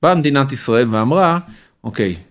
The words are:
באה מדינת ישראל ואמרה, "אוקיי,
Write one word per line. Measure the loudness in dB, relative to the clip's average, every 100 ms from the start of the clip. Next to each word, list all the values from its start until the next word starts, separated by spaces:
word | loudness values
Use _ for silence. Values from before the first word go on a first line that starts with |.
באה | 0
מדינת | 2 2 0 -2
ישראל | -4 0 2 2
ואמרה, | 0 0 2 2 0 -6 -18 _ _
"אוקיי, | -10 -4 -4 -4 -10